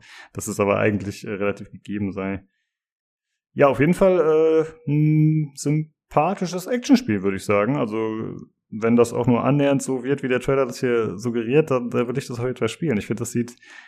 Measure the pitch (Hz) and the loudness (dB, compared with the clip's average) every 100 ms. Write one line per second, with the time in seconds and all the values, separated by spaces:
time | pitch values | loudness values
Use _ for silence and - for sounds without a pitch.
0 | - - - - 110 98 101 101 107 104 | -10 -20 -18 -12 -10 -2 2 2 2 0
1 | 95 95 - 101 101 98 101 - - 101 | -4 -10 -10 -4 -4 -4 -12 -18 -10 -6
2 | 101 95 98 98 - _ _ _ _ _ | -6 -4 -6 -8 -10 _ _ _ _ _
3 | _ _ _ _ _ - 139 127 147 180 | _ _ _ _ _ 4 4 6 2 4
4 | 190 180 156 156 160 160 160 - - 147 | 4 4 4 4 4 4 0 -6 -2 2
5 | 151 156 156 156 147 - 143 151 156 _ | 4 4 4 2 -2 -6 -4 -2 -4 _
6 | _ 151 160 196 180 180 180 240 247 - | _ 0 0 -2 -6 -6 -6 -6 2 2
7 | - 104 98 95 - 101 107 143 117 110 | 4 -2 -2 -4 0 2 2 0 -2 -4
8 | 110 110 101 92 - _ _ 110 113 120 | -4 -6 -8 -10 -16 _ _ -4 2 4
9 | 117 127 120 117 123 143 139 139 135 131 | 4 2 2 2 2 2 2 0 -2 -4
10 | 123 139 131 123 123 135 127 139 127 117 | -2 -4 0 -2 0 0 0 -2 0 0
11 | 107 92 120 117 113 143 - 127 120 123 | 0 -4 -4 -4 2 2 2 0 0 -2
12 | 120 127 - 120 123 123 113 - 165 107 | -2 -4 -6 -6 -6 -4 -4 -2 -2 -2
13 | - 113 117 120 120 - - - | -2 -6 -4 -4 -4 -8 -20 -20